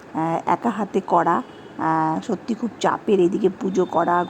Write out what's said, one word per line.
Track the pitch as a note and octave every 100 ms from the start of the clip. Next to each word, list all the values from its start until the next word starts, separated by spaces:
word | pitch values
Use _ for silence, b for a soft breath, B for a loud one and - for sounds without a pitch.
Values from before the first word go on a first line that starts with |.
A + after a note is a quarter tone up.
| -
আহ, | D#3 E3 E3 -
একা | F3 A#3+
হাতে | G3 G3+ G3
করা, | - F3 E3+ F#3 - - - -
আহ, | D#3+ D#3+ D#3 E3+ G#3+
সত্যি | F#3+ -
খুব | G#3+ A3+ -
চাপের। | F3+ - - F#3+
এদিকে | F3 G3 F#3+
পুজো | - F#3+ F#3
করা, | F3 D#3+ E3+ F3